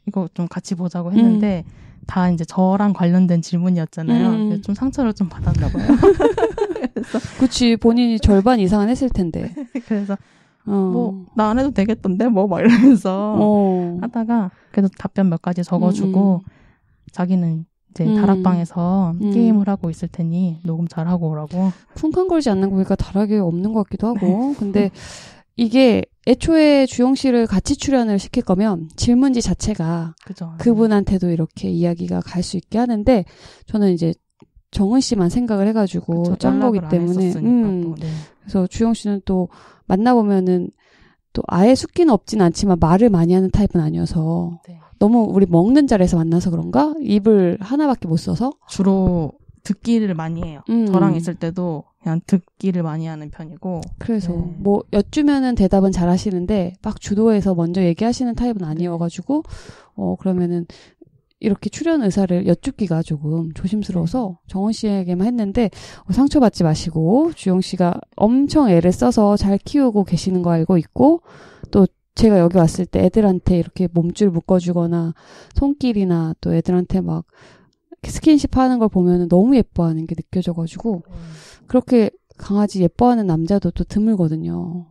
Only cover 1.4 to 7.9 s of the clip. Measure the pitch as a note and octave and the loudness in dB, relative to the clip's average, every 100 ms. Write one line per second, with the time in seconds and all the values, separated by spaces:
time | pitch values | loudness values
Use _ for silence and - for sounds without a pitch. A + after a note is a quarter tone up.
1.4 | G#3 F3 - - - - - F#3+ F3+ E3+ | 0 -2 -8 -18 -20 -20 -6 -2 0 0
2.4 | D#3+ - F#3 G3 G#3 F3+ F3 F3+ F#3 E3+ | -2 0 2 2 0 2 2 4 4 2
3.4 | E3 F3 F3+ F3 D#3+ E3+ D#3+ A#3+ A#3 A3 | 0 -2 0 -2 -4 -6 0 2 2 0
4.4 | G#3+ G#3 G3 G3+ C4 - A#3 G#3 F#3 - | -2 -4 -4 -4 -4 -2 -2 -2 -6 -2
5.4 | - - - C#4 A3+ C#4 G4 F4+ A4 G4+ | -2 0 -2 -2 2 4 6 4 0 -2
6.4 | A4+ G#4 G#4 F4+ B3+ A3 - - - - | -4 -4 -6 -4 -8 -8 -8 -8 -8 -4
7.4 | C4 - A#3+ A3+ A#3 | -2 2 0 2 2